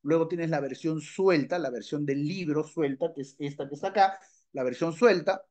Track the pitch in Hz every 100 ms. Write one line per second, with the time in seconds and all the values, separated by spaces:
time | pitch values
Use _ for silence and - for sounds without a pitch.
0 | 143 165 165 180 165 151 135 131 165 160
1 | 147 - 190 165 123 180 147 120 - 151
2 | 147 139 151 190 165 151 151 - 143 135
3 | 170 143 135 _ 143 143 139 143 196 196
4 | 190 190 - _ _ 139 127 120 165 156
5 | 240 190 151 190 -